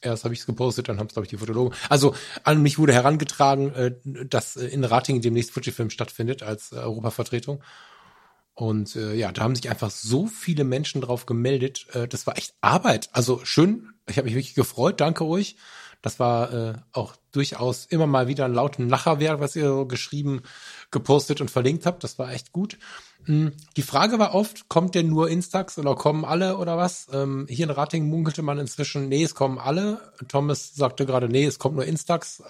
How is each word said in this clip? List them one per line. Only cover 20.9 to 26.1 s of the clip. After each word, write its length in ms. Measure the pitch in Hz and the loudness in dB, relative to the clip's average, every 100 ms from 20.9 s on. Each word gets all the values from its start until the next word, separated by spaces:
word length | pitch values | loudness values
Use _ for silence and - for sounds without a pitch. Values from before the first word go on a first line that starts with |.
gepostet 500 | 131 - 143 - 147 | -2 4 4 4 -2
und 100 | 131 | -2
verlinkt 360 | 127 123 160 175 | 0 0 0 -2
habt. 180 | 180 | -4
Das 140 | - - | -6 -8
war 120 | 127 | -8
echt 220 | 127 - | -8 -8
gut. 260 | 170 208 - - - - _ | -6 -6 -8 -18 -20 -20 _
Hm, 280 | - 151 156 143 - - | 0 2 2 -2 -10 -6
die 60 | |
Frage 360 | - 139 208 233 | 0 2 4 4
war 160 | 202 | 4
oft, 340 | 185 214 - - | 4 0 -4 -2
kommt 260 | 165 180 | 2 2
denn 140 | 180 165 | 2 2
nur 220 | 156 160 | 2 2
Instax 480 | 170 175 185 190 - | 0 -2 -4 -4 -2
oder 160 | 143 131 | -2 2
kommen 280 | 151 | 2